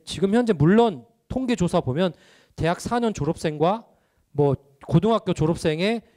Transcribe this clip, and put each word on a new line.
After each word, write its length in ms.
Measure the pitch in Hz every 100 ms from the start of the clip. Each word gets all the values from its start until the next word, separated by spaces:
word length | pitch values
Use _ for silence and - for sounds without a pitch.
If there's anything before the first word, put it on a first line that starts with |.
지금 300 | - - 190
현재 180 | 220 240
물론 520 | 175 151 214 233 147 113 _ _
통계조사 520 | 254 262 247 175 180
보면 320 | 131 131 185 - _ _ _ -
대학 240 | 156 180
사 180 | - 233
년 140 | 233
졸업생과 680 | - 143 165 170 151 160 220 - _ _ _ _
뭐 220 | 143 143 135 _ _ -
고등학교 460 | 160 202 220 -
졸업생의 680 | 175 156 165 170 156 190 233 -